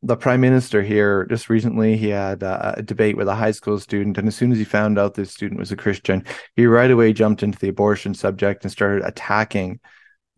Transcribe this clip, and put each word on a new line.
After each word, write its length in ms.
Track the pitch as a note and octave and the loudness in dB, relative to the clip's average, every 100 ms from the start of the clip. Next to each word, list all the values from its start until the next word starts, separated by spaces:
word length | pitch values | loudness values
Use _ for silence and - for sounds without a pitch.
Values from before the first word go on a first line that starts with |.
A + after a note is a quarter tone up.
the 140 | - A#2 | -4 -2
prime 240 | C3 B2+ | 0 2
minister 420 | B2+ C3 B2 G#2+ | 4 4 2 -2
here 440 | G2+ G#2+ G#2 G2 F#2 | 0 2 2 0 -2
just 240 | A2+ - | -4 0
recently, 480 | A2+ A2+ A2+ A2 A2 | 0 0 0 0 0
he 100 | G#2+ | 0
had, 360 | G2+ G2 G2 | -2 -4 -6
uh, 320 | G2 G2 G#2+ - | -6 -4 -6 -8
a 40 | |
debate 360 | G#2+ G2+ G#2+ - | -6 -2 0 0
with 100 | G2+ | -2
a 80 | G#2 | 0
high 160 | A2 | -2
school 260 | G#2+ - G#2 | -2 -4 -6
student. 400 | - G2+ G2+ G2 | -4 -4 -4 -2
And 120 | G#2+ | -4
as 80 | - | -2
soon 160 | B2 | 0
as 40 | A#2 | 0
he 60 | |
found 340 | G#2 G#2 G#2+ G#2 | 0 0 2 2
out 180 | G2+ G2+ | 0 -2
this 180 | G2 | -8
student 260 | - G2+ - | -8 -8 -8
was 140 | F#2+ | -8
a 20 | G2 | -4
Christian, 480 | G#2 F#2+ - F#2+ - - - - | -4 -2 -2 -2 -4 -14 -6 2
he 100 | A#2+ | 6
right 240 | A#2 B2+ | 6 6
away 220 | A#2+ A2+ | 6 4
jumped 320 | G#2+ G#2+ G#2 | 4 2 2
into 160 | G#2 G2 | -2 -4
the 80 | G2 | -4
abortion 460 | F#2 G#2 G#2 G2 | 0 0 0 -4
subject 500 | G2 G2+ F#2+ G2+ G2 | -6 -6 -2 -2 -2
and 80 | G2 | -8
started 320 | - G2+ G2+ | -2 -2 0
attacking 800 | - - - G#2 A2 G2+ F#2 - _ _ _ _ _ | -4 -8 -2 -2 0 -4 -6 -10 _ _ _ _ _